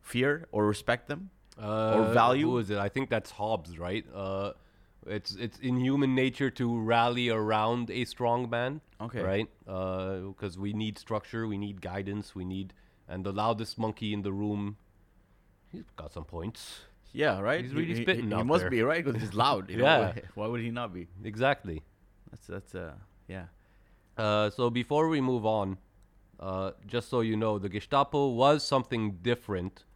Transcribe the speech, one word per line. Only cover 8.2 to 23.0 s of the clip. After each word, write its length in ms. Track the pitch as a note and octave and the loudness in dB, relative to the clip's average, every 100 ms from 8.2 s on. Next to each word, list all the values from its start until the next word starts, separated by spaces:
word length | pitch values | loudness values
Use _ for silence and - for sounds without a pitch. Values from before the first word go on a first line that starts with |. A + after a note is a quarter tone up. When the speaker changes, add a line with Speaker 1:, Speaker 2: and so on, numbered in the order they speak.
| A#2+ A#2+ B2 | 0 2 0
Speaker 2:
man, 300 | A#2 B2 D3+ _ - | -2 -2 -4 _ -12
Speaker 1:
Okay. 220 | A#2 A#2 | -8 -4
Speaker 2:
right? 260 | F#2+ G2 A2 _ - | 0 0 -2 _ -10
Uh, 640 | F#2+ F#2+ F#2 F#2+ F#2+ F#2+ G2 | -4 -4 -2 -4 -6 -8 -8
'cause 220 | G2+ F2 | -8 -6
we 140 | G2+ | -4
need 260 | G#2 A2 G2+ | -2 -2 -4
structure, 480 | - A2 - A#2 A2+ | -6 -6 -4 -6 -2
we 100 | G2+ | -2
need 220 | G#2 G2 | -4 -6
guidance, 540 | F2+ F#2+ F#2+ G#2 G2+ | -8 -6 -4 -6 -6
we 100 | G2 | -8
need, 280 | F2+ F#2+ F#2 - - _ - | -6 -6 -6 -12 -20 _ -12
and 180 | F#2 | -8
the 60 | F#2+ | -6
loudest 460 | G2 G#2+ A2 A2+ - | -2 0 0 -4 -4
monkey 340 | A2+ G#2+ G#2+ | -4 -2 -4
in 100 | G#2 | -2
the 100 | G2+ | -4
room, 460 | G2 G#2 G#2 G2+ G#2 - _ _ _ _ _ _ _ _ | -2 -2 -2 -4 -8 -18 _ _ _ _ _ _ _ _
he's 140 | - - | -16 -16
got 180 | - D#2 | -14 -12
some 120 | - | -12
points. 640 | D2+ E2+ F#2 - - - - - - | -10 -8 -8 -10 -16 -18 -20 -20 -16
Speaker 1:
Yeah, 260 | - D3+ F#2+ | 0 0 2
right? 200 | G2+ D#3 | 0 0
Speaker 2:
He's 80 | B2 | -2
Speaker 1:
He, 60 | C#3+ | -4
Speaker 2:
really 160 | E3 | -2
Speaker 1:
he, 80 | A#2 | 0
Speaker 2:
spitting 260 | A#2 A#2 A2+ | 2 2 2
Speaker 1:
he 60 | |
Speaker 2:
out 120 | G#2 A#2 | 0 4
Speaker 1:
must 160 | E3+ | 4
Speaker 2:
there. 80 | F3+ | 4
Speaker 1:
be, 120 | B2+ | 2
right? 220 | A#2+ E3 | 4 2
'Cause 100 | C#3+ | 0
he's 200 | A2+ A2+ | -2 -2
loud, 360 | G2+ C3 A#2+ F#2+ | 2 4 2 -2
you 60 | G#2+ | 2
know? 80 | |
Speaker 2:
<laughs> 0 | |
Yeah. 140 | C3 D#3 | 6 6
Speaker 1:
Why, 220 | G2 A2+ - | 4 -2 -10
why 120 | - G#2+ | -6 -4
would 120 | A#2+ | -2
he 100 | A#2 | -4
not 200 | A#2+ A#2 | -4 -6
be? 140 | F2+ E2+ F#2 | -8 -12 -12
Speaker 2:
Exactly. 600 | A2 G#2+ C3 C#3+ F#2+ D#2+ - _ - _ - | -10 0 2 2 -4 -8 -10 _ -20 _ -20
Speaker 1:
That's, 160 | - - | -20 -12
that's, 260 | F#2 G2 | -12 -10
uh, 200 | F#2+ E2+ C#2+ | -12 -12 -14